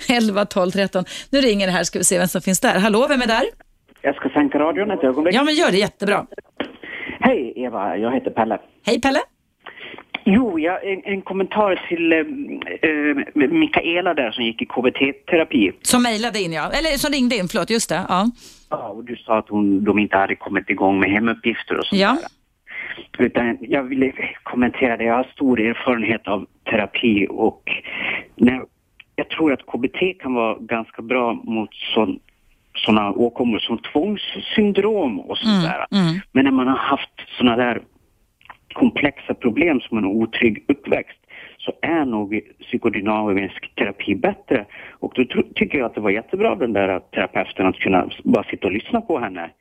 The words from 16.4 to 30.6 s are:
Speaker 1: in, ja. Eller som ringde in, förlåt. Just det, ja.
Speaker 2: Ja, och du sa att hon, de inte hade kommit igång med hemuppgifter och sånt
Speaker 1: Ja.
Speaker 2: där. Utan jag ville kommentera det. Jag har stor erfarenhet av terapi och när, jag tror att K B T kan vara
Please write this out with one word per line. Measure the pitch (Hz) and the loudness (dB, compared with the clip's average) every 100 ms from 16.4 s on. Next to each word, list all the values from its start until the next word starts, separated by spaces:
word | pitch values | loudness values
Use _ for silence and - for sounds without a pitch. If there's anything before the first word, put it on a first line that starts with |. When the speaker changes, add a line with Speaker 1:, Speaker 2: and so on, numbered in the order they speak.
Speaker 1:
in, | 175 | -4
ja. | 156 170 | -4 -4
Eller | 277 320 277 | -2 -2 0
som | 294 | 0
ringde | 277 247 240 | 2 2 0
in, | 180 | 0
förlåt. | 208 170 | -2 0
Just | 226 - | 0 0
det, | 156 - | -2 0
ja. | 180 233 - - - - | 2 2 -2 -16 -20 -10
Speaker 2:
Ja, | 151 113 | -8 -8
och | 110 | -12
du | 120 117 | -12 -8
sa | - 110 | 0 0
att | - | 0
hon, | 104 101 98 | 2 2 4
de | 101 101 | 4 2
inte | 98 98 | 2 2
hade | 95 98 | 2 -2
kommit | 104 101 98 | -4 -4 -2
igång | 101 98 98 | 0 2 2
med | 95 | 2
hemuppgifter | 104 117 113 120 107 - 87 | 2 0 0 -4 -4 -4 -4
och | - | 0
sånt | 196 | 2
Speaker 1:
Ja. | 202 277 | 2 0
Speaker 2:
där. | - _ _ _ - - - - - - 120 | -4 _ _ _ -20 -16 -14 -14 -8 0 0
Utan | 120 120 - | 2 -2 -2
jag | 117 139 | -2 -2
ville | 127 135 131 - - - | 0 0 0 0 -8 -8
kommentera | - 123 120 - 127 110 | -6 0 0 2 0 2
det. | |
Jag | 113 | 2
har | 120 127 | 2 0
stor | - 135 113 | 0 2 2
erfarenhet | 110 117 131 120 104 104 92 | 2 0 0 0 0 -2 -2
av | 101 87 _ - | -4 -6 _ -2
terapi | 110 101 - 120 101 95 | -2 -2 0 2 2 0
och | - 107 - - - - - - - - - | 0 0 -2 -8 -8 -8 -8 -6 -6 -6 4
när, | 123 127 - _ _ _ - - | 4 4 -8 _ _ _ -12 -6
jag | - | -4
tror | - 160 | 0 0
att | 131 - | 0 -4
K | 117 | -4
B | 131 | -4
T | - 185 180 | -2 -4 -4
kan | 135 | -4
vara | 120 113 101 | 0 0 -2